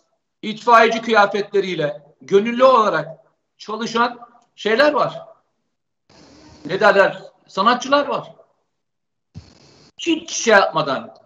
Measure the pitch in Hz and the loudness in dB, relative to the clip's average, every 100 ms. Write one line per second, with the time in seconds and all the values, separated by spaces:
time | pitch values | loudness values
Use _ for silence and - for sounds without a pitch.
0 | _ _ _ _ 214 214 240 233 226 233 | _ _ _ _ -12 -6 4 4 4 0
1 | 233 214 202 208 202 202 185 160 147 147 | 0 2 2 -2 -2 -2 -2 -4 -6 -8
2 | - _ 139 196 226 240 262 240 208 160 | -18 _ 0 0 0 2 4 4 2 -2
3 | - - _ _ _ _ - 220 226 233 | -6 -14 _ _ _ _ -14 -8 -6 -2
4 | 247 - - _ _ - 208 233 294 254 | -2 -4 -20 _ _ -10 -2 0 2 0
5 | 147 151 - _ _ _ _ _ _ _ | -4 -8 -18 _ _ _ _ _ _ _
6 | _ _ - - - - 147 190 208 190 | _ _ -20 -20 -20 -20 -10 2 2 4
7 | 185 - - _ _ 190 220 240 254 285 | 0 -4 -16 _ _ -2 0 0 0 -2
8 | 262 196 - - _ _ _ _ _ _ | 0 -6 -10 -20 _ _ _ _ _ _
9 | _ _ _ - - _ _ _ _ - | _ _ _ -20 -20 _ _ _ _ -10
10 | 330 311 - - 233 202 - 156 147 120 | -6 -6 -6 -6 2 2 2 -2 -4 -6
11 | - - | -8 -20